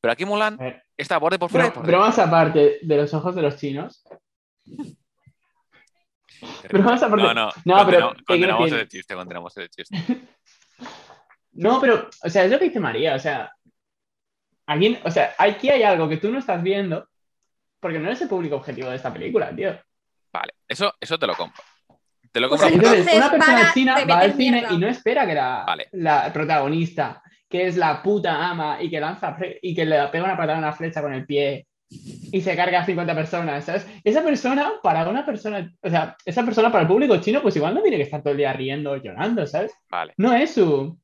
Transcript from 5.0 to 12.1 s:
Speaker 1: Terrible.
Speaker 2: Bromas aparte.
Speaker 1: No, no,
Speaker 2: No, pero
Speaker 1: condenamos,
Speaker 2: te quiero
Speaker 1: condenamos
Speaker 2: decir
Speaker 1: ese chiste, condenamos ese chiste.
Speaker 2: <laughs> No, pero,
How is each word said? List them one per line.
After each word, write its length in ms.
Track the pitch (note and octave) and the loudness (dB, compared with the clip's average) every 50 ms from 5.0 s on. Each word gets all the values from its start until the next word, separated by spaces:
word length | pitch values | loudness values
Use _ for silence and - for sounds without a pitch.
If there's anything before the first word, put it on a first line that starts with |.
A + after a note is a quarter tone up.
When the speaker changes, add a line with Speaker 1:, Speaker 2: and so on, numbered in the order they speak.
| _ _ _ _ _ _ _ _ _ _ _ _ _ _ _ _ _ _ _ _ _ _ _ _ _ _ _ _ - - - - | _ _ _ _ _ _ _ _ _ _ _ _ _ _ _ _ _ _ _ _ _ _ _ _ _ _ _ _ -20 -20 -20 -20
Speaker 1:
Terrible. 220 | - - G3 F#3+ F#3+ | -12 0 2 4 4
Speaker 2:
Bromas 200 | A#3 A#3+ B3 - | 6 4 4 2
aparte. 200 | A#3+ G#3 G#3 - | 2 4 4 4
Speaker 1:
No, 100 | A#2 A#2 | 4 4
no, 160 | A#2 A2 G#2 - - E3 | 2 -2 -2 -4 -4 0
Speaker 2:
No, 200 | F3 F3+ G3 G3+ | 4 6 6 6
pero 0 | |
Speaker 1:
condenamos, 320 | F#3 F3+ F3 C#3 B2 - | 8 6 4 4 2 -4
Speaker 2:
te 60 | - _ | -6 _
quiero 20 | |
Speaker 1:
condenamos 380 | - F3+ E3+ F3+ F#3 G3+ A2+ - | -2 0 2 2 2 2 2 0
Speaker 2:
decir 140 | E3 D3 A#2 | 0 0 -2
Speaker 1:
ese 80 | A2 | -4
chiste, 280 | - - F#2 F#2 _ G2+ | -6 -12 -20 -16 _ -12
condenamos 420 | F2+ F2+ F2+ F2 F2 E2+ F2+ _ | -12 -12 -12 -14 -14 -14 -14 _
ese 120 | G2+ F2 E2+ | -14 -16 -14
chiste. 280 | _ - - - G3+ | _ -20 -16 -10 -10
Speaker 2:
<laughs> 320 | F3 E3+ - B3 B3+ B3+ _ _ _ _ _ _ _ _ _ _ _ B3 - - - - _ - _ _ _ _ _ _ _ | -8 -4 -6 -6 -6 -8 _ _ _ _ _ _ _ _ _ _ _ -20 -20 -20 -20 -20 _ -20 _ _ _ _ _ _ _
No, 300 | _ - F3 G#3+ B3 C4+ | _ -2 2 2 2 4
pero, 260 | C#4 B3+ A3+ - - - | 4 4 2 2 0 -8